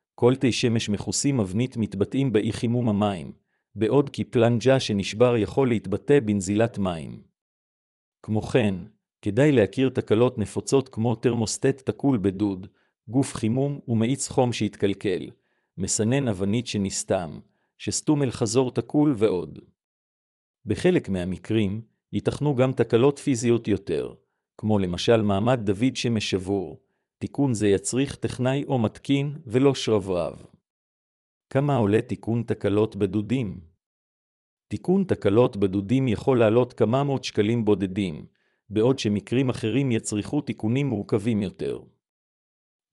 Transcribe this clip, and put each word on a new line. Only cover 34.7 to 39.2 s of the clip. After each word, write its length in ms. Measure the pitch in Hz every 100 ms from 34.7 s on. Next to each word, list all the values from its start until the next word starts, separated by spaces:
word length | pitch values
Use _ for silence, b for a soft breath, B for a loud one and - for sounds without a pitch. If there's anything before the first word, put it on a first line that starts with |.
| 107 - 190
תקלות 520 | 185 101 104 104 127 101
בדודים 520 | 98 98 98 131 131
יכול 300 | 101 - 127
לעלות 340 | 113 117 123
כמה 320 | - 107 131
מאות 200 | 143 135
שקלים 400 | - - 104 120
בודדים, 640 | 104 98 95 92 95 76 - _ _ _ -
בעוד 280 | 104 120 135
שמקרים 520 | 110 104